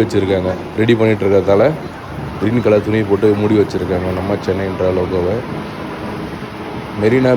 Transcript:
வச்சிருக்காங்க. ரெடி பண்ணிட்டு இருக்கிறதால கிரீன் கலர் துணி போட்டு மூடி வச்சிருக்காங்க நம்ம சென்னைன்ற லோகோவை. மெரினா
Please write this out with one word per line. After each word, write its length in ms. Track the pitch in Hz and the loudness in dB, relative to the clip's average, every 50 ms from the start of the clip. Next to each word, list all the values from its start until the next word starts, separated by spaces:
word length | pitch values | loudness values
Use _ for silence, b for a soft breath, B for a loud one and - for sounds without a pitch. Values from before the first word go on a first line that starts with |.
வச்சிருக்காங்க. 520 | 110 107 - 101 95 92 98 92 90 92 92 - - - - 107 | 4 4 2 0 2 2 2 0 0 0 -2 -4 -6 -8 -2 0
ரெடி 160 | 110 117 120 113 | 2 4 4 4
பண்ணிட்டு 240 | 113 110 107 101 117 | 4 2 2 2 2
இருக்கிறதால 420 | 101 101 98 90 95 98 101 113 143 160 151 - - - - - - - - - - - - | 2 4 4 4 4 4 4 4 2 2 -2 -6 -12 -12 -12 -14 -12 -10 -10 -8 -8 -6 -4
கிரீன் 240 | 98 107 113 123 101 | -2 0 0 2 2
கலர் 220 | 107 107 104 98 | 4 2 2 2
துணி 160 | 107 107 110 107 101 | 2 0 0 0 2
போட்டு 240 | 101 98 110 107 104 101 104 | 0 2 4 2 2 2 2
மூடி 120 | 107 110 104 | 2 4 2
வச்சிருக்காங்க 480 | 98 - - 92 87 87 92 90 90 92 92 92 | 2 2 0 -4 -4 -2 -2 -2 -2 -2 -4 -2
நம்ம 200 | 90 95 101 98 - | -2 -2 -2 -2 -2
சென்னைன்ற 420 | - 92 95 98 95 92 87 95 92 92 92 | -2 -2 -2 -2 -4 -2 -2 0 0 0 0
லோகோவை. 380 | 90 - 95 92 87 90 104 120 127 - 156 - - - - - - - - - - - - - - - - - - - - - - - - - - - - 104 107 | 0 0 0 0 0 0 -2 -2 -4 -6 -8 -8 -8 -10 -10 -10 -10 -10 -10 -10 -10 -8 -8 -8 -8 -8 -10 -10 -10 -10 -12 -12 -12 -10 -10 -10 -10 -10 -4 0 2
மெரினா 320 | 110 120 131 127 127 127 | 2 4 4 4 4 2